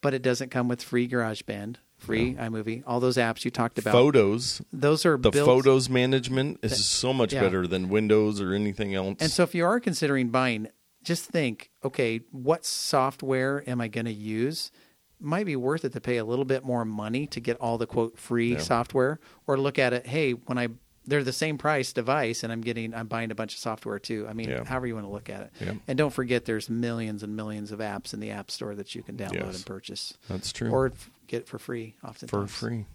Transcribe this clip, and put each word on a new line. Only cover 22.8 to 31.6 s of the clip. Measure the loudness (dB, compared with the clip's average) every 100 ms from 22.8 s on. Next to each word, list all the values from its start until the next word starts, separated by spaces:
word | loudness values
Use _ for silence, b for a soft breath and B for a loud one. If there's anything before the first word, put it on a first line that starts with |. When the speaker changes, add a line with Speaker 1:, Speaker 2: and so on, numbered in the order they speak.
| -6
Speaker 1:
I'm | -8 -6
buying | -4 -4
a | -4
bunch | -6
of | -6
software | -8 -6 -6 -8
too. | -6 -6 -6
I |
mean, | -6 -4
Speaker 2:
Yeah. | -4
Speaker 1:
however | -4 -4 -4
you | -6
wanna | -8
look | -10 -10
at | -12
it. | -12 B
Speaker 2:
Yeah. | -8 -8 -4
Speaker 1:
And | 0
don't | 0
forget, | 0 0 0 0
there's | -4 -2
millions | -2 -2 -2 -4 -6
and | -8 -8
millions | -8 -8 -10
of | -8
apps | -6 -6 -8
in | -10
the | -8
App | -10 -10
Store | -10 -8 -10
that | -10 -12
you |
can | -12 -10
download | -6 -6 -6
Speaker 2:
Yes. | -8
Speaker 1:
and | -10
purchase. | -12 -12 -12 -12 -14 -10
Speaker 2:
That's | -8 -8
true. | -6 0
Speaker 1:
Or | 2 0
f-, | -4 -20 _ _
get | -8
it | -8
for |
free, | -14